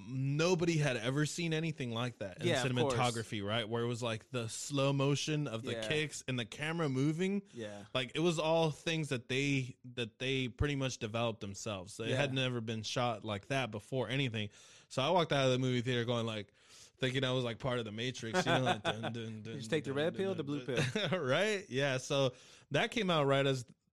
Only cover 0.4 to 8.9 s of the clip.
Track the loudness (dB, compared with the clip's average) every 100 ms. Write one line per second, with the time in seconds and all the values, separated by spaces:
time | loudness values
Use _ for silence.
0.4 | 4 4 4 4 2 0 0 2 0 0
1.4 | -2 0 0 -2 -4 -2 -4 -4 -8 -2
2.4 | 0 2 2 2 2 4 2 0 -4 -4
3.4 | -2 -2 0 -2 0 -2 -2 -4 -4 -6
4.4 | -4 -6 -4 2 2 4 2 2 0 -2
5.4 | -2 -4 -4 -4 -2 -2 -2 -6 -6 -4
6.4 | -4 -6 -4 0 0 2 2 2 0 0
7.4 | -4 -10 -10 -10 -6 -4 -4 0 2 2
8.4 | 2 4 4 0 -2